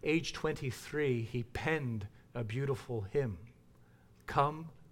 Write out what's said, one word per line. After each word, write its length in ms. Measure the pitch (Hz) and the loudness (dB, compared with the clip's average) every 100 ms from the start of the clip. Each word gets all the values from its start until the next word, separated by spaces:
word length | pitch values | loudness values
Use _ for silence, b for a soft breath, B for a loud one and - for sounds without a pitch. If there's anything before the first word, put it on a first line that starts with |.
age 280 | - 160 - | 2 2 2
twenty-three, 920 | - 156 147 135 - - 147 147 120 | -2 -2 0 -4 -6 -4 2 2 2
he 200 | 113 123 | 0 -4
penned 640 | 110 - 160 156 127 110 101 b b 120 | -4 -2 2 2 0 -2 -4 b b -6
a 80 | |
beautiful 640 | 107 120 139 123 - 117 95 | -4 -2 0 -2 -2 -4 0
hymn, 260 | 143 127 82 - - - - b b b - - | 0 0 -2 -10 -20 -20 -20 b b b -16 0
"Come, 420 | 151 143 156 165 - - | 4 4 2 -10 -14 -18